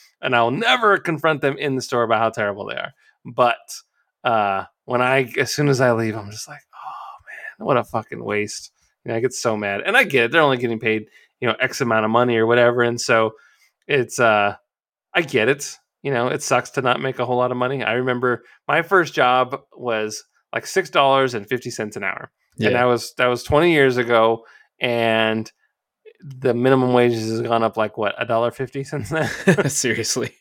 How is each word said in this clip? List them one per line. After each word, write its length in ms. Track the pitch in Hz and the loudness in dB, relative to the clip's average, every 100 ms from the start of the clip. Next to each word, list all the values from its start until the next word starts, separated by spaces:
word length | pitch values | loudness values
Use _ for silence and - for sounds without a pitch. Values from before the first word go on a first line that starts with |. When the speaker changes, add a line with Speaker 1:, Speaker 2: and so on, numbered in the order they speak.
| _ _ | _ _
Speaker 1:
And 120 | - | 0
I'll 160 | 123 117 | 2 2
never 480 | 139 233 254 220 190 | 0 0 2 2 2
confront 440 | 170 156 160 151 | 0 -2 0 0
them 160 | 143 143 | -2 -2
in 180 | 143 131 | -4 -4
the 60 | |
store 220 | - 123 | -2 -2
about 160 | 117 110 | 0 2
how 100 | 113 | 0
terrible 360 | 110 104 101 101 | -2 -4 -4 -8
they 100 | - | -8
are. 160 | - - _ _ 127 | -10 -14 _ _ -10
But, 320 | 123 123 117 - - - _ _ _ | 0 2 0 -6 -18 -20 _ _ _
uh, 400 | 127 113 101 98 92 _ - | 0 2 2 -2 -6 _ -4
when 160 | 123 | 0
I, 280 | 123 135 131 - | 2 2 0 -2
as 160 | 131 | -2
soon 140 | - 147 | 0 0
as 140 | 131 | 2
I 100 | 127 | 2
leave, 240 | 113 113 107 | 2 -2 -6
I'm 160 | 101 | -10
just 160 | 107 - | -14 -16
like, 140 | 147 _ | -18 _
"Oh 880 | - - - - - - - - - | -20 -16 -16 -16 -20 -20 -18 -18 -10
man, 80 | 214 | -2
what 80 | 127 | 0
a 80 | |
fucking 400 | 113 120 110 113 | 0 -6 -8 -10
waste." 480 | 113 104 104 - - _ _ _ | -6 -4 -4 -8 -16 _ _ _
You 80 | - | -8
know, 60 | 113 | -4
I 20 | |
get 140 | 123 | -2
so 240 | - 120 107 | -2 -2 -2
mad. 240 | 104 101 156 | -4 -4 0
And 120 | 240 | 0
I 80 | 214 | 2
get 180 | 135 | 2
it. 80 | 117 | 2
They're 100 | 160 | 4
only 140 | 151 127 | 2 2
getting 240 | 120 113 | -2 -2
paid, 280 | 113 110 107 _ _ _ | -2 -2 -4 _ _ _
you 80 | 123 | -4
know, 60 | 110 | -2
X 220 | 131 - | -4 -2
amount 240 | 120 110 110 | 0 0 2
of 60 | |
money 260 | 117 123 117 | 2 2 2
or 100 | 113 | 4
whatever. 340 | 120 120 120 | 4 4 4
And 180 | 120 120 | 0 -2
so 340 | - 117 110 - _ _ _ _ - | 0 2 2 -2 _ _ _ _ -4
it's, 320 | 143 117 - | -2 -2 0
uh, 340 | 117 107 101 98 _ _ _ _ _ | 2 4 0 -4 _ _ _ _ _
I 80 | 180 | -4
get 280 | 160 143 110 | 0 0 2
it. 280 | 147 - - _ _ | 0 -4 -16 _ _
You 100 | 139 | -4
know, 140 | 127 123 | -2 -2
it 140 | 147 | -4
sucks 280 | - 123 - | 0 -2 0
to 100 | - | -2
not 200 | 127 123 | 0 0
make 180 | 135 131 | -2 -4
a 60 | 123 | -4
whole 120 | 123 | 0
lot 140 | 123 | -2
of 60 | 123 | -2
money. 260 | 127 135 | -4 -2
I 100 | 110 117 | -2 -2
remember 480 | 127 123 123 117 - _ - | -2 -2 -2 -2 -6 _ -2
my 140 | 147 | -2
first 300 | 160 190 151 | 2 2 2
job 500 | 151 127 127 127 - - | 2 4 4 2 -4 -12
was, 500 | - 123 110 110 107 - _ _ | -10 -4 -4 -4 -8 -14 _ _
like, 120 | 113 - | -8 -4
six 240 | 190 180 | -2 0
dollars 440 | 170 139 135 131 | 2 4 4 2
and 120 | 117 101 | -2 -6
fifty 260 | 123 127 | -6 -6
cents 260 | - 110 101 | -8 -8 -6
an 80 | 98 | -8
hour. 260 | - - _ _ - | -8 -12 _ _ -4
Speaker 2:
Yeah. 120 | 110 | 0
Speaker 1:
And 80 | 120 | 2
that 80 | 123 | 2
was, 280 | 120 - - | 2 -2 -2
that 100 | 123 | 0
was 160 | 123 | 0
twenty 300 | - 147 175 | 0 2 4
years 240 | 156 135 123 | 6 4 2
ago. 480 | 120 117 113 113 - - _ _ | 2 4 4 2 -4 -20 _ _
And 720 | 127 120 113 113 110 110 110 - _ _ _ _ - _ 160 | -2 0 2 2 2 0 -4 -14 _ _ _ _ -20 _ -20
the 280 | 131 131 | -4 -2
minimum 400 | 120 127 131 127 | 2 4 4 4
wages 360 | 123 120 113 110 | 4 4 2 -2
has 120 | 113 | -4
gone 220 | 120 117 | -2 0
up, 120 | 113 113 | 0 -2
like, 220 | 107 - | -4 -2
what, 180 | 104 - | -4 -4
a 80 | 113 | -2
dollar 240 | 113 120 | 0 0
fifty 340 | - 131 139 135 | -4 -8 -8 -8
since 240 | 147 110 | -8 -6
then? 180 | 160 139 | -4 -4
Speaker 2:
<laughs> 420 | - - 165 156 | 0 2 2 2
Seriously. 640 | - 127 113 110 - 117 - | -2 -2 -2 -4 -4 -6 -8